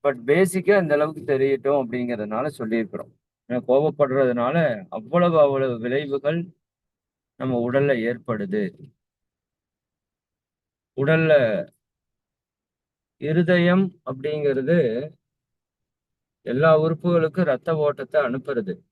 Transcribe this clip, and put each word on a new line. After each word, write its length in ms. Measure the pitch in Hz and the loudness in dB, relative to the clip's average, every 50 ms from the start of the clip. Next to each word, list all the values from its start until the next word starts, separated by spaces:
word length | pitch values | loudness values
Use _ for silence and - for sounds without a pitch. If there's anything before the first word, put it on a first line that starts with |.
| - | 0
But 120 | 143 131 123 117 | -2 -2 -2 0
பேசிக்கா 520 | 127 147 175 190 185 185 190 175 180 208 196 | 2 4 4 4 2 0 -2 2 4 4 4
இந்த 160 | 180 151 147 | 4 2 2
அளவுக்கு 280 | 147 151 156 156 151 131 | 2 0 -2 -4 -8 -4
தெரியட்டும் 560 | 127 139 135 135 139 139 120 127 139 143 143 | -2 0 0 2 0 0 0 0 0 0 0
அப்படிங்கிறதுனால 640 | 127 113 120 123 123 120 120 104 107 104 107 113 135 151 | 0 -2 -4 -6 -4 -4 -6 -6 -6 -6 -4 -4 -4 -6
சொல்லியிருக்கிறோம். 600 | 143 - 120 110 110 117 113 95 - 92 - - _ _ _ _ _ _ _ - | -6 -8 -6 -2 -2 -2 -2 -4 -8 -14 -14 -16 _ _ _ _ _ _ _ -6
ஏன்னா 100 | 123 123 | -6 -6
கோபப்படுறதுனால 920 | 123 123 127 139 151 151 135 - 147 127 131 139 135 127 120 120 120 127 151 170 165 139 117 101 92 - | 0 2 2 2 2 0 0 0 0 0 2 0 2 2 0 0 -2 0 0 0 0 0 -2 -4 -10 -12
அவ்வளவு, 480 | - 110 107 117 156 175 180 175 165 156 | -12 -12 -8 -2 0 2 2 4 4 4
அவ்வளவு 340 | 147 139 135 135 135 127 120 113 | 4 4 4 0 -2 -2 -4 -4
விளைவுகள் 640 | 113 123 127 143 147 139 139 139 135 147 160 170 175 180 _ _ _ _ _ _ _ _ _ _ _ _ _ _ _ _ _ _ | -4 -4 -4 -4 -4 -4 -6 -4 -2 -2 -4 -4 -6 -10 _ _ _ _ _ _ _ _ _ _ _ _ _ _ _ _ _ _
நம்ம 200 | 131 131 123 120 | -6 -4 -2 -2
உடல்ல 320 | 117 123 123 139 143 143 135 117 | -2 0 0 0 2 2 0 0
ஏற்படுது. 600 | 110 117 120 117 - - 113 104 101 95 98 107 101 90 - - 78 - _ _ _ _ _ _ _ _ _ _ _ _ _ _ _ _ _ _ _ _ _ _ _ _ _ _ _ _ _ _ _ _ _ _ _ _ _ _ _ _ _ 131 | -2 -4 -6 -6 -6 -8 -6 -6 -4 -4 -4 -4 -4 -6 -8 -14 -20 -20 _ _ _ _ _ _ _ _ _ _ _ _ _ _ _ _ _ _ _ _ _ _ _ _ _ _ _ _ _ _ _ _ _ _ _ _ _ _ _ _ _ -4
உடல்ல 340 | 135 147 160 160 160 156 151 143 123 113 104 87 - - _ _ _ _ _ _ _ _ _ _ _ _ _ _ _ _ _ _ _ _ _ _ _ _ _ _ _ _ _ _ | 0 2 2 2 4 4 4 4 4 2 0 -4 -6 -10 _ _ _ _ _ _ _ _ _ _ _ _ _ _ _ _ _ _ _ _ _ _ _ _ _ _ _ _ _ _
இருதயம் 640 | 139 147 156 170 175 170 180 175 175 175 180 190 196 180 - _ _ | -4 0 0 2 2 4 4 4 4 4 4 4 2 0 -4 _ _
அப்படிங்கிறது 760 | - 131 131 135 151 151 151 147 143 131 135 131 143 175 175 143 117 110 123 147 156 - _ _ _ _ _ _ _ _ _ _ _ _ _ _ _ _ _ _ _ _ _ _ _ _ _ _ | -12 -10 -6 -6 -6 -4 -2 -2 0 0 0 0 2 2 2 2 0 -2 -4 -6 -8 -14 _ _ _ _ _ _ _ _ _ _ _ _ _ _ _ _ _ _ _ _ _ _ _ _ _ _
எல்லா 240 | - 120 131 156 160 156 156 | -6 -2 2 4 4 4 4
உறுப்புகளுக்கும் 720 | 156 160 165 160 - 175 175 165 160 156 - 185 175 151 | 4 0 -2 -2 -2 0 2 2 0 0 0 0 0 0
ரத்த 240 | 131 123 _ 170 160 | 0 -2 _ -4 -2
ஓட்டத்தை 440 | 156 151 147 143 143 135 - - 151 | 0 0 -2 -2 -4 -10 -2 -2 0
அனுப்புறது. 500 | 143 120 123 139 - 147 135 120 104 95 90 - _ _ | 0 0 -4 -6 -6 -4 -4 -4 -4 -6 -10 -12 _ _